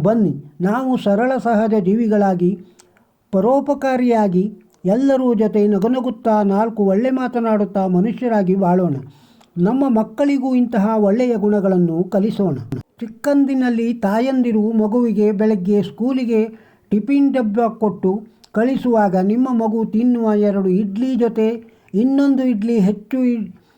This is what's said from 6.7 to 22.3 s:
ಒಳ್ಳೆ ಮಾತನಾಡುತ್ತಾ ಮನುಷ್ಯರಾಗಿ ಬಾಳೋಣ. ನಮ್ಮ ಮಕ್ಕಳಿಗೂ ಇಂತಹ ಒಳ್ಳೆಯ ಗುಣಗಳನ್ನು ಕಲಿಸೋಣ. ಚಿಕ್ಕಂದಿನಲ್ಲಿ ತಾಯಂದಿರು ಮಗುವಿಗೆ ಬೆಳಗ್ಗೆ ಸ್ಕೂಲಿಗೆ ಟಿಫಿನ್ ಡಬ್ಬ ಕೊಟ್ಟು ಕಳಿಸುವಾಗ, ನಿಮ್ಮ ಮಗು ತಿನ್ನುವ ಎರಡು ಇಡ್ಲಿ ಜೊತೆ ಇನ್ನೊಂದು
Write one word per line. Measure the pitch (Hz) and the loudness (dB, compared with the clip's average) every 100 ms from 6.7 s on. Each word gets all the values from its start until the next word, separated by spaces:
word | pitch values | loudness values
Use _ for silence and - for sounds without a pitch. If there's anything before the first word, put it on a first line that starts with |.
| 220 | 0
ಒಳ್ಳೆ | 202 190 254 | 0 2 0
ಮಾತನಾಡುತ್ತಾ | 262 254 247 226 220 202 202 190 | -2 -4 -4 -2 0 -2 -2 0
ಮನುಷ್ಯರಾಗಿ | 180 208 190 247 220 185 185 | 0 0 -2 -2 0 0 0
ಬಾಳೋಣ. | 180 185 175 135 - - _ _ _ - | 2 2 0 -2 -10 -20 _ _ _ -2
ನಮ್ಮ | 180 262 277 | 0 2 2
ಮಕ್ಕಳಿಗೂ | 220 220 - 285 277 262 254 | 0 0 -2 0 0 0 0
ಇಂತಹ | 240 240 202 220 | 0 0 0 2
ಒಳ್ಳೆಯ | 208 208 254 226 | 2 2 0 0
ಗುಣಗಳನ್ನು | 208 208 196 185 175 160 | 0 0 2 2 2 0
ಕಲಿಸೋಣ. | 185 202 208 - 196 131 110 - - - | -2 0 -2 0 -2 -4 -8 -12 -12 -14
ಚಿಕ್ಕಂದಿನಲ್ಲಿ | 226 - 294 285 277 262 254 226 233 | -14 -8 -2 2 2 0 0 0 -2
ತಾಯಂದಿರು | 240 202 214 254 262 240 220 214 | -2 -2 0 0 0 0 0 0
ಮಗುವಿಗೆ | 226 214 240 240 202 208 | 0 0 0 0 2 0
ಬೆಳಗ್ಗೆ | 202 214 214 180 208 | 2 0 0 0 0
ಸ್ಕೂಲಿಗೆ | - - 240 262 240 226 220 - - _ - | 0 -4 -2 -2 0 0 -2 -6 -20 _ -4
ಟಿಫಿನ್ | 208 214 277 277 | -2 0 2 2
ಡಬ್ಬ | 254 226 202 | 2 -2 0
ಕೊಟ್ಟು | 233 226 214 185 185 202 - _ _ | -2 0 -4 -2 -2 -2 -6 _ _
ಕಳಿಸುವಾಗ, | - 233 269 247 226 208 185 | -2 0 0 0 2 2 2
ನಿಮ್ಮ | 190 226 262 | 0 0 0
ಮಗು | 240 226 226 220 | 0 0 -2 -2
ತಿನ್ನುವ | 214 247 240 226 | 0 0 0 0
ಎರಡು | 208 208 202 190 | 2 2 0 0
ಇಡ್ಲಿ | 180 214 196 262 254 | 0 -2 -4 -2 0
ಜೊತೆ | 233 226 220 226 - _ _ | -2 0 -2 -4 -10 _ _
ಇನ್ನೊಂದು | 190 254 277 277 | -2 0 2 2